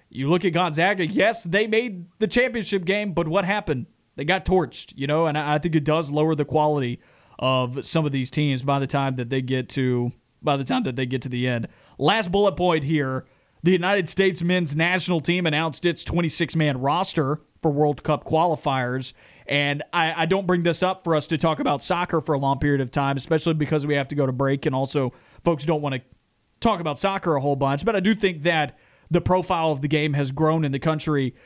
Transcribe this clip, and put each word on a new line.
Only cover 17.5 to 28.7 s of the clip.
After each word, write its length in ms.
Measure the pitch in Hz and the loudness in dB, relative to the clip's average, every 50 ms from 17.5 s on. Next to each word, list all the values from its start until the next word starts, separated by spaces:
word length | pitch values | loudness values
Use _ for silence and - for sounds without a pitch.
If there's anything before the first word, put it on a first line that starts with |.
| _ _ | _ _
for 100 | - 160 | -2 0
World 320 | 143 143 151 147 143 - - | 2 2 2 2 0 -2 -2
Cup 200 | - 151 - - | -2 -2 -2 0
qualifiers. 920 | - 156 156 170 180 156 139 - 147 135 131 123 123 127 135 127 - - _ - - - - - | 0 0 2 2 2 0 -2 -2 -2 -2 0 -2 -2 -4 -4 -6 -8 -12 _ -20 -20 -20 -20 -8
And 360 | - 135 143 143 143 143 143 - - | -4 -2 0 0 0 -2 -4 -6 -4
I, 300 | - 175 165 160 160 170 | -2 0 0 0 0 -2
I 40 | 160 | 0
don't 220 | 165 185 196 196 | 2 0 0 2
bring 160 | 175 180 175 170 | 0 0 2 2
this 180 | 175 160 - | 0 2 2
up 220 | 185 185 190 - - | 0 0 0 -2 -2
for 100 | 170 165 | 0 0
us 140 | 151 - | 0 0
to 100 | - 165 | -2 -2
talk 220 | 147 - 165 156 143 | 0 2 0 0 0
about 240 | 147 - 147 131 - | 0 -2 0 -2 0
soccer 380 | - 185 170 180 - - 160 | -2 0 0 0 0 0 -2
for 120 | 147 - 151 | 0 0 -2
a 40 | |
long 220 | 135 139 135 139 135 | 0 2 0 0 2
period 220 | 160 147 143 135 | 2 2 2 2
of 100 | 135 123 | 0 -2
time, 260 | - 147 139 139 139 | -2 0 0 0 0
especially 360 | 139 - - 165 156 - 170 160 | -2 0 0 0 0 2 0 0
because 320 | 156 151 139 160 151 139 | 0 0 0 0 0 0
we 100 | 147 147 | 0 0
have 120 | 143 135 | 0 -2
to 80 | 131 147 | -2 -2
go 100 | 143 139 | 0 0
to 60 | 131 | 0
break 340 | 127 123 139 135 139 135 - | 0 0 0 0 0 0 0
and 80 | 151 135 | -2 0
also 400 | 131 135 131 - 147 135 120 - - _ _ _ - _ | 0 -4 -2 0 0 0 -2 -4 -10 _ _ _ -2 _
folks 180 | 175 170 135 143 | 0 0 0 0
don't 180 | 156 160 151 | 0 0 0
wanna 200 | 147 143 135 127 - _ _ _ _ _ _ _ _ _ _ _ | 0 -4 -4 -6 -8 _ _ _ _ _ _ _ _ _ _ _
talk 220 | - 233 208 175 | 2 2 2 2
about 180 | 170 156 143 - | -2 -4 -2 0
soccer 360 | - 196 196 190 - 180 156 | 0 0 0 0 0 0 0
a 60 | 139 | 2
whole 140 | 131 143 143 | 2 0 0
bunch, 300 | 131 139 135 139 147 175 | 0 0 0 0 0 0
but 100 | 226 220 | 0 0
I 40 | 196 | 2
do 160 | 180 208 220 | 2 2 2
think 280 | 208 202 185 175 156 143 | 2 0 -2 -2 0 0
that 340 | 175 170 156 147 139 | 0 2 2 0 -2